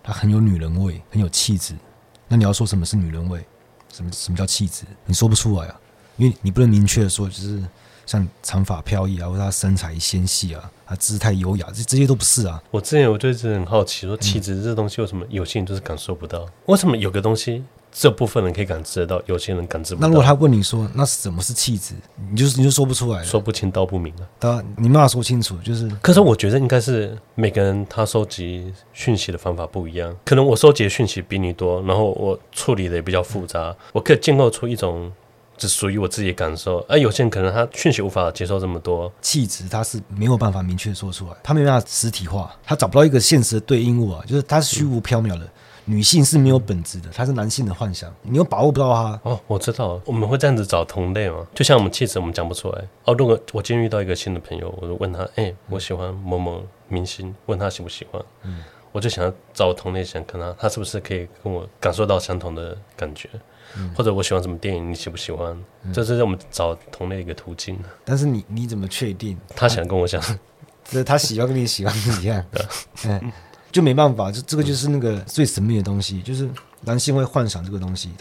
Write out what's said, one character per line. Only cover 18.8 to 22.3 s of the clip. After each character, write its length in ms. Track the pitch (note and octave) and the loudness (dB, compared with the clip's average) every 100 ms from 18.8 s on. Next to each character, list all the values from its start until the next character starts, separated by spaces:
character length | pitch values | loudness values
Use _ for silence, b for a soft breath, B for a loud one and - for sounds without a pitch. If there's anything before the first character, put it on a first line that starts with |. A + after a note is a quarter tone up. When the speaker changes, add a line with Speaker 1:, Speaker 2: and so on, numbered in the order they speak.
Speaker 2:
知 160 | D#2+ F#2 | -6 -4
得 80 | E2+ | -2
到， 120 | F2+ - | -2 -2
有 100 | F2 | -4
些 160 | - F2+ | -2 -4
人 100 | F2 | -4
感 180 | D#2+ | -6
知 120 | D#2+ F2+ | -6 0
不 60 | |
到？ 60 | D#3 | 4
Speaker 1:
那 60 | |
如 60 | D#3+ | 6
果 40 | |
他 120 | C3 C#3+ | 8 8
问 160 | D3+ | 6
你 100 | A2+ | 6
说 260 | F#2+ A2+ G#2+ | 4 -2 -2
：“那 100 | A2+ | 0
什 300 | C#3+ - G2 | 0 0 -4
么 80 | E2+ | -4
是 100 | F2+ | -4
气 280 | A#2 - G#2 | -2 -2 -2
质？” 160 | - F#2 - - | -4 -12 -16 -14
你 80 | G2 | -4